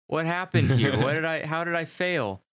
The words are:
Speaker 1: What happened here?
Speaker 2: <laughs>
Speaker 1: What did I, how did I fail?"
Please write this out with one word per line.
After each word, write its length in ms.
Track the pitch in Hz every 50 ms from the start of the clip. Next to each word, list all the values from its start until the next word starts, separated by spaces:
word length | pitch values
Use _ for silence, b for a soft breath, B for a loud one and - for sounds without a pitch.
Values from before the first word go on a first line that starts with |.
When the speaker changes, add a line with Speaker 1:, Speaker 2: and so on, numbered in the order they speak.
| _ -
Speaker 1:
What 180 | 151 156 165
happened 460 | 165 175 180 185 180 - - - -
here? 200 | 135 120 110 139
Speaker 2:
<laughs> 100 | 131 -
Speaker 1:
What 120 | 123 139 151
did 100 | 160 160
I, 200 | 160 160 - -
how 180 | 151 160 165 170
did 120 | 170 170
I 100 | 170 160
fail?" 560 | - - - 180 180 175 151 117 101 95 95 _ _